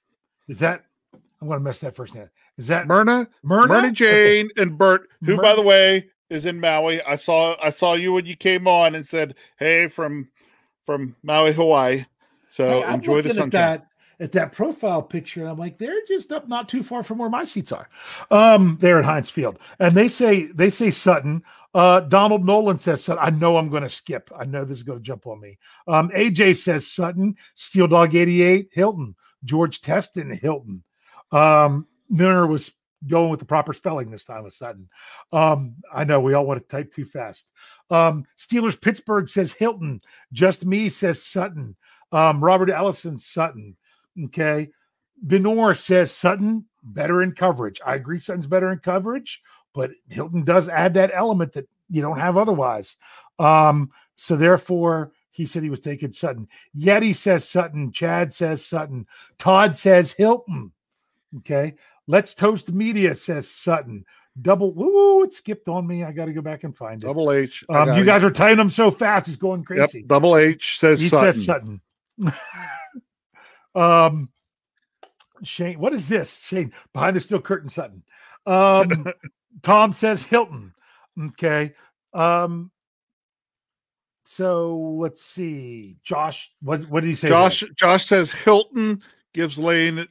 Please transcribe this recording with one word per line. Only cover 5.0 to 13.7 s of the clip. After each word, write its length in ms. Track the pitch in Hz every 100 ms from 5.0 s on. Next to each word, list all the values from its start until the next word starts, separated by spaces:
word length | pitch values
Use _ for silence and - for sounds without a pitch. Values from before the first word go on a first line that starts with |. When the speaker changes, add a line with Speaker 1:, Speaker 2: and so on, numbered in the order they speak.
| - -
Speaker 2:
who, 140 | 165 185
by 60 |
Speaker 1:
Myrna. 120 | 208 214
Speaker 2:
the 40 |
way, 480 | 202 196 190 190 190 _ -
is 160 | 160 170
in 140 | 170
Maui. 420 | 170 156 160 165
I 140 | 143 143
saw, 380 | - 160 165 165
I 80 | 156
saw 240 | - 180
you 200 | 170 180
when 120 | 185 170
you 100 | 170
came 320 | 185 185 185
on 280 | 175 165 156
and 100 | 147
said, 300 | 165 151 131 _ -
"Hey, 300 | 151 165 170
from, 420 | - 151 147 131 _ _ _ _ _ -
from 300 | 143 131 -
Maui, 300 | 151 151 156
Hawaii." 520 | 156 165 147 127 135 131 _ _ _ _
So 180 | - 127
Speaker 1:
Hey, 140 | 127
I'm 120 | 123 120
Speaker 2:
enjoy 260 | 117 147
the 80 | 151
Speaker 1:
looking 0 |
at 40 | 220
Speaker 2:
sunshine. 160 | 139
Speaker 1:
that, 360 | 185 170